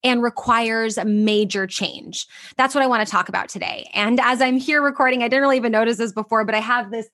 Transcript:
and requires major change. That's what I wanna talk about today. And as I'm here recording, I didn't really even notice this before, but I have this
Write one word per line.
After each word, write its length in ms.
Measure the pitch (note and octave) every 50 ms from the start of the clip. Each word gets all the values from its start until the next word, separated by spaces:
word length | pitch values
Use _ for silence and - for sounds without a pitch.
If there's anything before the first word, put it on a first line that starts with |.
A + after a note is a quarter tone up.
| -
and 180 | B3+ B3 A#3+
requires 760 | A#3+ A#3+ A#3+ - - - A#3 A#3 A#3 A3+ A3+ A3+ A3+ A3+ G#3+ G#3+
major 640 | F#3 G#3+ G#3 G#3+ G#3+ G#3+ G#3+ G#3 G#3+ G3 - G3+ F#3+
change. 600 | F#3+ - - G3+ E3+ - - - - E3+ - - _ - - - - - -
That's 160 | C4 C4 C4+
what 100 | C#4+ C4+
I 20 |
wanna 200 | B3+ B3 A3 G#3+
talk 240 | - G3+ F#3 F3+ -
about 180 | - F#3 - -
today. 420 | - G3+ - - - - - - -
And 260 | G3+ G#3 G#3+ A#3+ B3
as 220 | B3 B3 B3+ A#3+
I'm 160 | C4+ B3+ B3+ C4
here 240 | C4 - D4+ D4
recording, 400 | C#4+ C#4+ C#4 - C4 C4 B3+ B3
I 60 | A#3+ A#3+
didn't 120 | B3+ C4+
really 160 | C#4 C#4 C4
even 160 | C4 A#3 A#3
notice 240 | A3 G#3+ A3+ A3+ A#3+
this 160 | F#3+ A#3 A3
before, 320 | F#3+ G#3+ G#3 _ A3+ A3+ A3
but 100 | G3+ A3
I 60 | G#3+
have 300 | A3 A3+ B3 B3 G#3 G3
this 180 | A3 A3+ A3 -